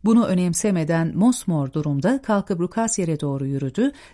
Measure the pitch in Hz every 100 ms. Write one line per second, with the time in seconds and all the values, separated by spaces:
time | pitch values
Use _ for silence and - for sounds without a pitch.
0 | 202 226 226 185 180 165 208 180 156 165
1 | 165 - 226 247 - 160 139 156 147 139
2 | 175 262 - 208 190 180 175 - 226 -
3 | 175 151 143 139 135 139 139 123 262 -
4 | -